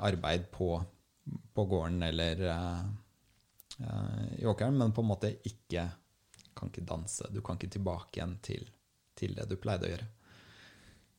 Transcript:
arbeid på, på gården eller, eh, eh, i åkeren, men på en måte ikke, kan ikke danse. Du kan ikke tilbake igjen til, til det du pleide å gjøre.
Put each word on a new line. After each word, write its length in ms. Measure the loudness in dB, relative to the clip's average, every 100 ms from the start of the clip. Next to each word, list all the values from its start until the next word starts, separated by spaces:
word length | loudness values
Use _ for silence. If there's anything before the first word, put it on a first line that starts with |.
arbeid 460 | 2 2 2 0 0
på, 220 | 0 0 2 -2 -10 _ _ -8 -8 -4
på 120 | 0 4
gården 360 | 4 2 2
eller, 400 | 2 2 2 2
eh, 400 | 2 2 0 -2 -2 -6 -10 _ _ _ _ -20 -16 -8
eh, 460 | -4 -2 -2 -2 -4 0
i 60 | 2
åkeren, 320 | 4 4 4
men 120 | 4
på 100 | 4
en 80 | 4
måte 180 | 4 2 0
ikke, 420 | -6 -10 -4 -2 -2 -4 _ _ _ -20 -16
kan 140 | -8 -8
ikke 180 | -6 -4
danse. 440 | -4 -4 -6 -4
Du 100 | -4
kan 160 | -4 -4
ikke 140 | -4
tilbake 480 | -2 0 -2 -4 -6
igjen 160 | -4 -4
til, 240 | -6 -6 -8 -18 _ _ _ -4
til 180 | -4
det 120 | -2 -4
du 60 | -4
pleide 300 | -2 0 0
å 60 |
gjøre. 140 | -2 -6 -12 -20 -20 -20 -20 -20 -20 -20 -20 _